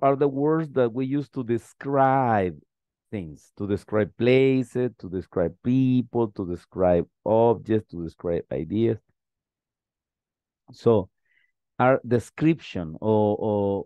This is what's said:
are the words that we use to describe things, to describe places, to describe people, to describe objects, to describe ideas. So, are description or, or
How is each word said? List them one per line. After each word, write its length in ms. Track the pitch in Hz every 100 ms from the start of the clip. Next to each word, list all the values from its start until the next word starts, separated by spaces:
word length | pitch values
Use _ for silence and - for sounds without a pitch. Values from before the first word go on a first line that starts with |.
are 140 | 139 135
the 120 | 143
words 440 | 135 147 160 156
that 180 | 131 120
we 140 | 113 135
use 240 | 143 139
to 140 | 139
describe 1120 | 117 117 - - 139 139 135 135 127 107 92 73 _ _ _ _ _
things, 400 | 107 82 71 _ -
to 100 | 101
describe 440 | 101 - 107 95 -
places, 720 | 120 131 135 131 123 120 123 -
to 120 | 92
describe 440 | 92 - - 85 -
people, 680 | 120 127 131 127 120 120 113
to 140 | - 90
describe 580 | 87 - - 92 87 82 _
objects, 680 | - 110 117 110 101 110 -
to 100 | 87
describe 440 | 82 - 87 85 -
ideas. 460 | 65 80 101 113 113 _ _ _ _ _ _ _ _ _ _ _ _ _ _ _ _ _
So, 380 | 123 120 110 90 _ _ _ _ _ _ -
are 220 | 127 135 117
description 880 | 117 - - 156 165 - 92 80 78
or, 340 | 107 107 104 104
or 460 | 110 104 101 98